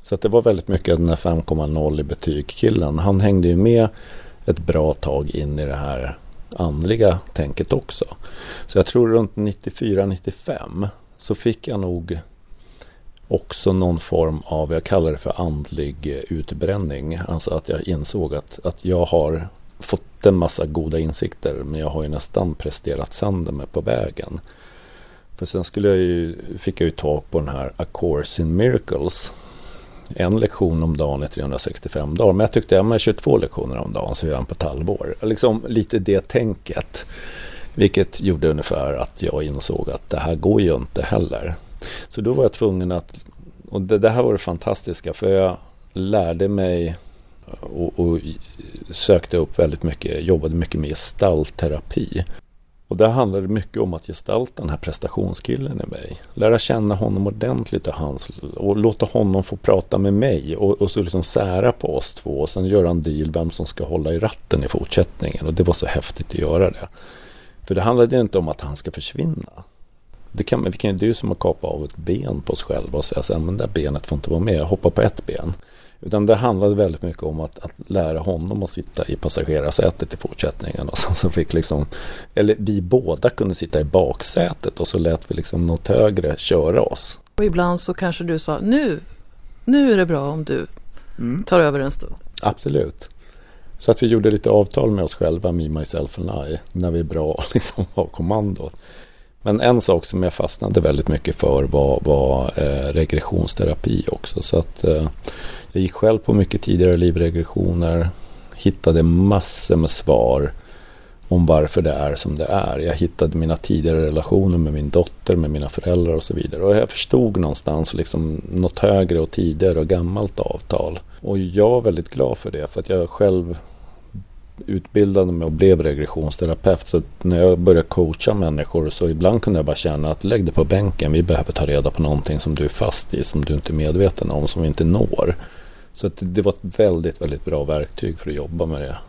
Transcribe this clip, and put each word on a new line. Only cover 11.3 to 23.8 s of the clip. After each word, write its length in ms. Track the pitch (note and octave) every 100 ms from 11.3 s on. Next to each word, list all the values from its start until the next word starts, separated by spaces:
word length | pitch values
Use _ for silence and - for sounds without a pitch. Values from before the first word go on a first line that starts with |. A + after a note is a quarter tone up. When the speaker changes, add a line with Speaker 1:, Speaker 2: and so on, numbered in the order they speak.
| G#2
Speaker 1:
fick 320 | A#2 A2 -
jag 120 | G#2+
nog 400 | F#2 F2 E2+ E2 - - - - - - - - - - -
också 460 | F#2+ - - G2
någon 260 | F#2 F2+ E2
form 420 | - E2 D#2+ D#2 -
av, 280 | D#2 D2+
jag 100 | E2
kallar 280 | - F#2+ D#2+
det 60 | D2
för 240 | - -
andlig 840 | F2 D2+ C#2+ C#2+ C#2+ C#2+ D2 C2+ -
utbränning. 880 | D#2+ D2+ D2+ E2 G2+ F2 C#2 D2 E2 F#2
Alltså 240 | E2 -
att 180 | D#2+ -
jag 180 | D#2+ E2+
insåg 480 | D#2+ D2+ G#2+ D#2 D2
att, 240 | - -
att 220 | F2 - F#2
jag 200 | F2 F2
har 420 | E2+ D2+ D#2+ E2+ - - -
fått 460 | - - - - G2+
en 100 | F#2
massa 300 | E2+ - D#2+
goda 340 | D#2 D#2+ D#2+
insikter, 540 | D#2+ D#2 - - - C2+ C#2
men 140 | D#2
jag 100 | D2+
har 140 | D#2
ju 60 | D2+
nästan 460 | D2+ - - F#2 D2+
presterat 580 | - - - D#2+ -
sönder 380 | - G#2 F#2+ D#2+
mig 160 | C#2 C2
på 140 | -